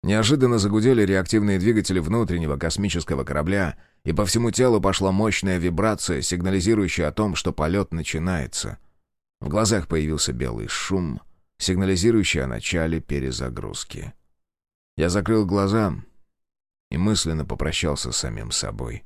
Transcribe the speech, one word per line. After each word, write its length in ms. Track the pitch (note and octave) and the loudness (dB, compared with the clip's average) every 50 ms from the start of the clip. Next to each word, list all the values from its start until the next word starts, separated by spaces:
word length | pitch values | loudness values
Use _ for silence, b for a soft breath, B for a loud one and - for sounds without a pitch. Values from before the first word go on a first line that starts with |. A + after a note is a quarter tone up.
| - | 2
Неожиданно 540 | - G#2 A2 A2 G#2+ D3+ C#3+ B2+ B2 A#2+ A2 | 2 2 2 4 4 4 4 4 4 4 4
загудели 440 | G2+ G#2 G2+ A2 G#2+ B2+ C3 A#2 | 2 4 2 4 4 6 6 6
реактивные 560 | G#2 F#2 G2 F#2+ F#2 - - A2 G#2 G#2 G2 F#2 | 4 4 4 2 2 2 2 2 4 4 2 2
двигатели 400 | F2+ A2 A#2 G#2+ G2 - F#2+ F#2 | 4 4 4 2 2 2 0 0
внутреннего 580 | D#2+ D#2+ G2+ A#2 A2+ - F2 E2+ E2 D2+ C#2+ | 0 0 0 0 0 0 -2 -2 -2 -2 -2
космического 680 | C#2 D#2 E2 - - G2+ G2+ E2 F2 D#2+ - D#2+ C2+ C2 | -2 -2 -4 -2 -2 -2 -2 -2 -4 -2 -4 -4 -4 -4
корабля, 520 | C#2+ C#2+ D2 D2 E2+ G2 G2+ F#2+ D#2 - b b b b b b | -2 -2 -2 0 0 0 0 0 -2 -4 b b b b b b
и 80 | - | -2
по 120 | E2 D#2 G#2+ | 0 0 0
всему 280 | F#2+ - A2+ A#2 A#2 | 2 2 2 0 0
телу 280 | - - B2+ B2+ A#2 G#2 | 2 4 4 4 4 4
пошла 300 | F2+ F#2+ F#2 - G2 F#2+ | 4 2 0 2 2 2
мощная 480 | F#2 G2 G#2+ A2 G2 - - G2 F#2 F2+ | 2 2 2 2 0 0 0 0 0 2
вибрация, 640 | E2 F2+ E2+ E2 G2+ A2 G#2 - - - E2+ C2+ | 0 0 0 2 0 0 0 -2 -2 -2 -2 -2
сигнализирующая 840 | F2 - F2+ F2 F2 F#2+ F#2+ F#2+ E2+ G2+ A2+ G#2+ G2 E2+ - - E2 D2+ | -2 -2 -2 -2 -2 0 0 0 2 2 2 2 2 0 0 0 -2 -2
о 40 | |
том, 220 | - - G#2+ G#2 E2+ | 0 0 -2 -2 -2
что 180 | - - F2+ | -2 -4 -4
полёт 400 | D#2 - D#2 D#2 F2 G2+ F#2+ - | -2 -2 -2 0 0 -2 -2 -2
начинается. 880 | - E2 D2+ - - D#2 D#2+ F#2 F2+ E2 C2 A1 - - - G#1+ - - - - _ _ _ _ _ _ _ _ _ _ | -4 -6 -6 -6 -6 -4 -2 -2 -2 -2 -4 -6 -8 -8 -8 -8 -10 -12 -18 -20 _ _ _ _ _ _ _ _ _ _
В 80 | - - | -8 -2
глазах 400 | D2 G#2+ A2+ G2 A2+ G2+ D#2 - | 0 0 2 2 2 0 0 0
появился 440 | E2 D#2+ D#2 D#2 D#2 D2 - - | -2 0 0 0 -2 -2 -2 -4
белый 360 | C2 A#1 C2+ A#1+ A1+ A1 G#1+ - | -2 -4 -4 -4 -4 -6 -6 -6
шум, 520 | - - - - F#2+ F#2+ F2 D#2 C2 - - - - _ _ _ _ _ | -6 -6 -4 -2 -2 -2 -2 -2 -6 -8 -12 -18 -20 _ _ _ _ _
сигнализирующий 840 | - - F#2+ F2+ G2 F#2+ F#2+ F2 F2+ A#2 A#2 A2 F#2+ - - D#2+ | -2 0 0 2 2 2 2 4 4 4 4 4 2 2 0 0
о 60 | C2 | -2
начале 540 | C2 A#1+ A1 - - - E2+ D#2+ E2 E2 D#2+ | -2 -4 -6 -6 -4 -2 0 0 0 -2 -4
перезагрузки. 1120 | - - C#2+ C#2+ C2 C2 B1 A#1 C2 B1+ A#1+ - G1+ G1+ G1+ - - - - - - C#2+ - _ _ _ _ _ _ _ _ _ _ _ _ _ _ _ _ | -4 -4 -4 -4 -4 -4 -6 -6 -6 -6 -8 -8 -10 -10 -10 -10 -12 -12 -12 -12 -12 -14 -14 _ _ _ _ _ _ _ _ _ _ _ _ _ _ _ _
Я 120 | - D#2+ F2 | -2 0 0
закрыл 360 | F2+ G#2 E2+ G#2+ A2+ A2 G#2 | 2 0 0 2 2 2 2
глаза 520 | F2 F#2+ G2+ G2 G2 G#2 A2+ G#2+ F#2+ - - - - _ - - _ _ _ _ _ _ _ _ _ _ _ _ _ | 2 2 0 2 2 2 2 0 0 -2 -6 -10 -16 _ -20 -20 _ _ _ _ _ _ _ _ _ _ _ _ _
и 40 | - | -4
мысленно 480 | D#2 F#2 G#2 G#2+ G2+ - E2 D#2+ D#2 C#2 | 0 0 2 2 0 0 -2 -2 -4 -4
попрощался 680 | - - - D2 D2+ D#2+ - - D#2 C#2+ C#2 - A#1+ | -6 -6 -4 -4 -4 -2 -2 -2 -2 -2 -4 -6 -6
с 40 | A1+ | -6
самим 360 | - - C2 A1 G#1+ A1 A1 | -6 -6 -6 -8 -8 -8 -6
собой. 500 | - - - - G#1 G#1+ B1 A#1 - G2+ - | -6 -6 -6 -6 -8 -8 -8 -8 -10 -12 -14